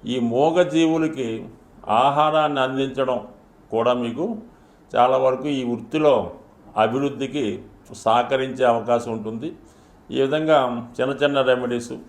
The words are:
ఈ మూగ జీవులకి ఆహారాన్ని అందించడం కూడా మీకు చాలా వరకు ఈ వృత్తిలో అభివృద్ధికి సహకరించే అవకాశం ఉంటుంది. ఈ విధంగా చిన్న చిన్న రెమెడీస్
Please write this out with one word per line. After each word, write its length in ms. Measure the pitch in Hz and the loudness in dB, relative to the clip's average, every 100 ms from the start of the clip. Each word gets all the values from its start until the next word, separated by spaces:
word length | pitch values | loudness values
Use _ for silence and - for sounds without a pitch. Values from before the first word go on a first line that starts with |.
ఈ 120 | 113 127 117 | -4 -2 0
మూగ 240 | 120 156 170 170 | 2 2 4 2
జీవులకి 540 | 156 160 160 156 131 117 110 107 - - - - 110 | 4 2 2 0 -2 -6 -6 -10 -20 -20 -20 0 2
ఆహారాన్ని 580 | 151 151 156 156 156 139 131 | 4 4 2 4 2 0 0
అందించడం 540 | 135 135 135 131 123 - - _ _ - | 0 -4 -2 -2 -2 -6 -20 _ _ -6
కూడా 200 | 113 117 123 | 0 2 0
మీకు 220 | 117 120 185 214 - - _ _ _ | -2 -4 -6 -6 -12 -20 _ _ _
చాలా 260 | - 123 131 131 | 2 4 4 2
వరకు 220 | 127 143 139 | 0 -2 -4
ఈ 20 | 120 | -2
వృత్తిలో 460 | 117 107 156 151 123 98 - - - - - | -6 -4 2 4 2 0 -12 -20 -20 -10 0
అభివృద్ధికి 640 | 110 127 143 139 135 123 113 95 - - - - | 0 0 -4 -4 -6 -4 -4 -6 -12 -20 -20 -6
సహకరించే 600 | 113 113 120 131 131 127 123 | 0 2 2 -2 -2 0 2
అవకాశం 360 | 117 110 120 120 110 | 2 2 -2 0 -8
ఉంటుంది. 340 | 107 113 151 - - - _ - _ | -8 -8 -10 -12 -20 -20 _ -20 _
ఈ 100 | 131 135 | -2 0
విధంగా 320 | 151 156 151 127 120 117 - | 0 2 2 2 -4 -10 -4
చిన్న 140 | 127 131 | -4 0
చిన్న 200 | 143 139 127 | 0 2 2
రెమెడీస్ 440 | 123 123 120 117 95 | 2 0 -4 -6 -14